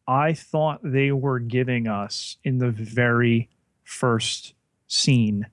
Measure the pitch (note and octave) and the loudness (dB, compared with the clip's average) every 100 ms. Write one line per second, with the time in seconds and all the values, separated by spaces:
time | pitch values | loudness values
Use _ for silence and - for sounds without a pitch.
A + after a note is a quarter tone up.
0 | - C3+ D#3 E3 - D#3 D#3 D3 D#3 C3 | -2 0 2 -2 -4 -2 -2 -2 -2 0
1 | C#3 C3+ C#3 B2+ A#2 B2+ B2+ B2 A2+ G2+ | 0 0 -2 -2 -2 -2 0 0 -2 -4
2 | G2+ - - - D3 B2+ B2 A2 A2 A2+ | -4 -8 -12 -8 -4 0 0 -2 -4 0
3 | A#2+ A#2+ A#2+ A#2 A#2 _ _ _ - - | 2 4 4 2 0 _ _ _ -18 -2
4 | B2+ A2+ - - - _ _ _ _ - | 0 2 -2 -6 -12 _ _ _ _ -2
5 | - B2 G#2+ G2+ G#2 | 2 4 4 0 -4